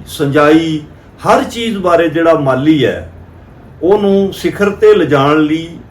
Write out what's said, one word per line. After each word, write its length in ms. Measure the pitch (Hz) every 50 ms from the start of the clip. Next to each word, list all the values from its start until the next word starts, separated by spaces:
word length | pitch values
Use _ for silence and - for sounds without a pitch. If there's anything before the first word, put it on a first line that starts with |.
| - -
ਸਿੰਜਾਈ, 760 | - - 160 139 135 151 147 147 156 160 165 160 156 151 151 - - - - - - - - 165
ਹਰ 160 | 226 262 277
ਚੀਜ਼ 340 | - - 233 233 226 202 196
ਬਾਰੇ 320 | 180 180 170 165 170 165
ਜਿਹੜਾ 240 | 143 165 165 165 165
ਮਾਲੀ 520 | 151 143 139 127 127 139 156 160 147 123
ਹੈ 280 | 104 87 87 87 - - - - - - - - - - - - - - - -
ਉਹਨੂੰ 500 | 170 196 208 202 196 196 196 196 190 -
ਸਿਖਰ 360 | - - 175 - - 202 202
ਤੇ 260 | 196 - 220 214 214
ਲਿਜਾਣ 440 | 202 165 139 143 139 135 143 147 156
ਲਈ 300 | 156 151 156 160 165 165 170 - - -